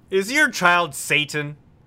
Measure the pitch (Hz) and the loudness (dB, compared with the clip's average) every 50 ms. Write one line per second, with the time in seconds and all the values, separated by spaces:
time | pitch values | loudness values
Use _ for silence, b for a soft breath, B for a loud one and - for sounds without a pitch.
0 | _ _ 190 190 196 208 269 311 302 269 - - 180 175 175 175 175 156 - - | _ _ -2 -2 -2 0 2 2 2 2 2 2 2 4 4 4 2 -2 -4 -10
1 | - - 147 147 151 143 - 151 147 147 147 - - - - _ _ | -4 -2 0 0 0 -2 -4 -6 -6 -6 -10 -14 -20 -20 -20 _ _